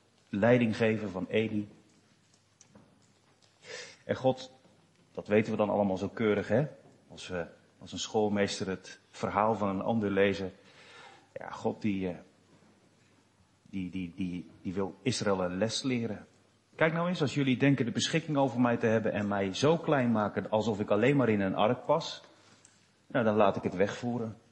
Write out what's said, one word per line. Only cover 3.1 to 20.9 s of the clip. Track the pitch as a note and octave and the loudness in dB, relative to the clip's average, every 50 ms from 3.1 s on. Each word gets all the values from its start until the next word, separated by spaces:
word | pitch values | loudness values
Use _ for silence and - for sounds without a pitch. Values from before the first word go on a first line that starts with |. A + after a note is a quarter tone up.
| _ _ _ _ _ _ _ _ _ _ - - - - - - - - _ | _ _ _ _ _ _ _ _ _ _ -18 -16 -16 -14 -16 -16 -20 -10 _
En | - A#2+ | -6 -4
God, | - B2+ C3 B2+ - - - - _ _ _ _ _ _ _ _ _ _ _ | 0 0 0 0 -2 -6 -18 -20 _ _ _ _ _ _ _ _ _ _ _
dat | _ - - | _ -12 -2
weten | - G#2 G#2+ A2 A2+ | 2 2 2 4 2
we | A2 | 0
dan | G#2 G#2+ G2+ | 0 0 2
allemaal | F#2+ G2+ G#2 G2 F#2+ | 2 2 2 0 0
zo | - G2+ F#2+ | -2 -4 -4
keurig, | - - A#2 G#2+ G#2 G2+ F#2 | -4 0 2 2 2 2 0
hè? | - G#2+ A#2+ D#3 C#3+ - - - - - _ _ - | 2 2 2 2 0 -4 -12 -20 -20 -20 _ _ -20
Als | - D#2+ - | -18 -16 -10
we, | - F#2 F2 E2 - - - _ _ _ _ | -8 -6 -6 -6 -8 -12 -20 _ _ _ _
als | - F#2 | -16 -12
een | - F#2 | -10 -10
schoolmeester | - - - A2+ G#2+ G#2 G2+ G2+ G2+ G2 - - G#2+ | -8 -2 0 0 2 2 2 2 0 0 -2 -4 -4
het | F#2+ F#2 - - - - - _ _ | -4 -6 -6 -8 -14 -20 -20 _ _
verhaal | - - - G2 F2+ G2 G#2 A2 A2+ | -10 -6 -4 -2 2 2 2 2 2
van | G2+ G#2 G2 | 0 0 -2
een | F#2+ F#2+ | -2 -2
ander | - - A#2 A#2 G#2 G2+ | -2 -2 0 0 0 0
lezen. | G2 G2 G2 G2+ G2 F#2 G2 F#2 - - - - - - - - - - - - - - _ _ - | 2 2 2 2 2 0 -4 -8 -10 -14 -20 -20 -20 -20 -20 -20 -20 -20 -20 -20 -20 -20 _ _ -18
Ja, | - F2 F2 | -16 -14 -14
God | - - - A2+ - - | -10 -6 -6 -6 -4 -2
die, | - G#2+ G2+ F#2+ F#2 F2+ | -2 -2 -2 -2 -2 -4
eh, | E2+ - - - _ _ _ _ _ _ _ _ _ _ _ _ _ _ _ _ _ _ _ _ _ _ _ _ _ _ _ | -6 -8 -14 -20 _ _ _ _ _ _ _ _ _ _ _ _ _ _ _ _ _ _ _ _ _ _ _ _ _ _ _
die, | - - G2 F#2 F2 | -12 -8 -8 -8 -6
die, | E2+ F#2+ F2+ E2+ E2+ | -6 -8 -8 -8 -6
die, | - F#2+ F2+ F2 F2 D#2+ - - - | -6 -6 -6 -6 -8 -10 -12 -16 -12
die | - G2+ F2 | -10 -6 -4
wil | G2 G2 F2+ - - | -2 -4 -4 -6 -4
Israël | - C3 A#2 - G#2+ G#2 G2 F#2 F#2 | -4 -4 -2 0 0 0 2 2 0
een | F2 F2 | -2 -2
les | F#2 G#2 A2+ - - | -2 -2 -2 -2 -4
leren. | - C3+ B2+ A#2+ A#2 A2+ G#2 G2 - - _ _ _ _ _ _ _ _ _ | -4 -2 -2 -2 -2 -4 -6 -10 -14 -18 _ _ _ _ _ _ _ _ _
Kijk | - - - D#3 | 0 0 0 0
nou | E3 E3+ | 0 -2
eens, | F3+ F3+ E3+ | -2 -2 0
als | D3+ B2 - | 0 0 0
jullie | C#3+ C#3 C3+ B2+ | 0 2 2 2
denken | A2 C#3 C#3 C#3 B2 B2+ | 4 4 4 4 4 2
de | A#2 | 0
beschikking | G#2+ A#2+ - - - D#3+ D#3 - D3+ | -2 -2 -2 0 0 -2 -2 0 0
over | C#3 C#3 C3+ A2+ A#2+ | 0 0 2 2 2
mij | B2+ A#2+ A#2+ | 2 2 2
te | A#2 - | 2 2
hebben | A2+ A2 A2+ G#2+ G#2 | 2 2 2 2 0
en | - G2+ G#2 | -2 -2 -2
mij | G2+ G2+ G2+ G2 G2 F#2 | -2 0 0 0 -2 0
zo | - - D3 E3 | 2 2 2 2
klein | E3 - - D3+ C#3 B2 A#2+ | 2 2 0 0 2 2 2
maken | A#2 A2 G#2 G2+ - A2 F#2+ - | 2 2 0 0 -2 -4 -2 0
alsof | - A2 G2+ A2+ G#2+ F#2+ | 0 0 2 0 -2 -2
ik | G#2+ | 0
alleen | - | 0